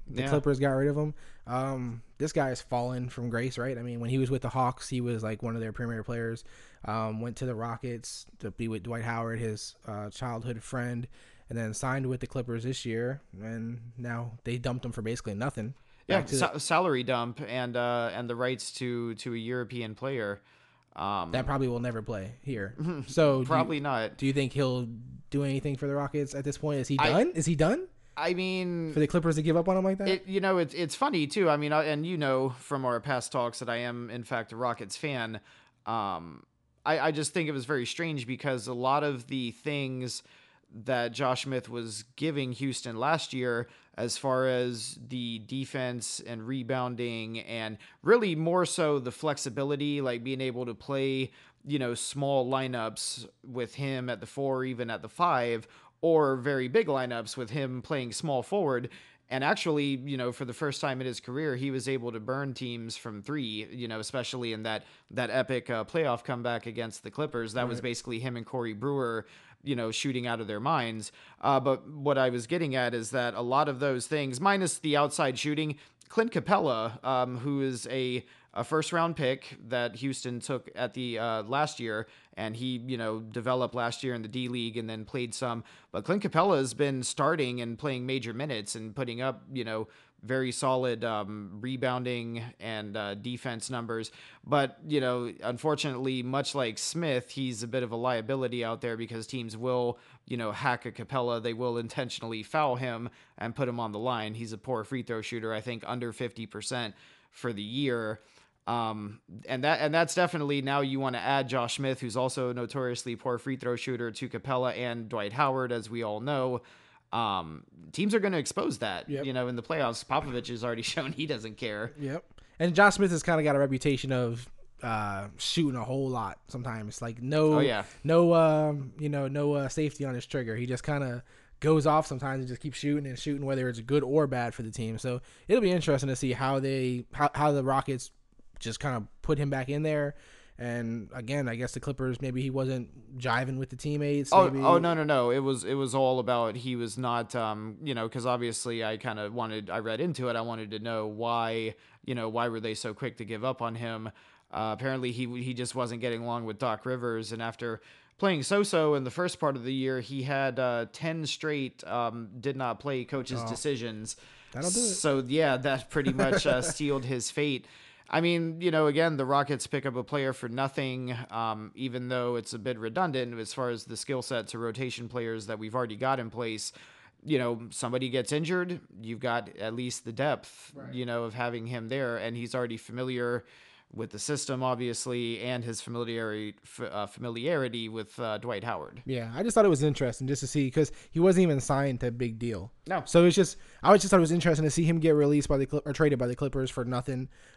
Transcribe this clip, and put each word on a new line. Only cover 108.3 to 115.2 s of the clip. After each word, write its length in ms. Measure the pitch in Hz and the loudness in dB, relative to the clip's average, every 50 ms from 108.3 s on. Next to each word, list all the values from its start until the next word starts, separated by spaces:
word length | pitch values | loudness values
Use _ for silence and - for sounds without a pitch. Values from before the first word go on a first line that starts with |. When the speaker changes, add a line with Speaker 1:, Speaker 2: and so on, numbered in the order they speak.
| _ - - _ _ _ - - | _ -20 -20 _ _ _ -4 -2
Speaker 2:
Um, 500 | 117 117 117 110 110 110 104 101 104 - _ - 87 110 - - | 0 0 0 0 -2 -4 -6 -8 -10 -12 _ -18 -18 -14 -8 -4
and 160 | 131 127 131 | -4 0 2
that, 160 | 147 160 113 | 4 4 4
and 120 | 147 151 151 | 4 4 4
that's 220 | 165 170 160 - | 4 4 4 4
definitely, 480 | 185 180 170 - 165 147 143 147 139 131 | 2 2 2 2 0 0 0 0 0 0
now 200 | 139 139 143 139 | 2 2 2 2
you 180 | 135 135 135 | 2 0 0
wanna 180 | 135 135 123 120 | 0 0 -2 0
add 300 | 87 117 139 139 135 123 | 0 2 2 2 2 2
Josh 260 | 127 131 120 117 - - | 0 0 0 0 -2 -2
Smith, 200 | 139 135 131 - | 0 0 -2 -2
who's 180 | - 120 104 | -2 -4 -2
also 340 | 127 127 131 - - 131 123 | 0 0 0 0 -2 -2 -2
a 40 | 123 | -2
notoriously 600 | 120 120 113 - 143 131 123 123 120 - 127 117 | -4 -6 -6 -4 -2 -2 -2 -2 -4 -4 -6 -6
poor 220 | 104 - 135 123 117 | -4 -2 -2 -2 -2
free 180 | - 139 131 | -2 -4 -4
throw 180 | 131 - 123 123 | -2 -2 -2 -2
shooter, 380 | 120 - - 127 117 120 117 107 | -2 -2 -4 -4 -2 -4 -4 -6
to 160 | - 131 120 | -6 -8 -8
Capella 440 | - 113 - 143 135 127 127 127 104 | -8 -6 -4 0 0 2 2 0 0
and 360 | 95 123 123 117 120 113 107 | -2 -4 -4 -4 -6 -6 -4
Dwight 240 | 120 113 | -4 -4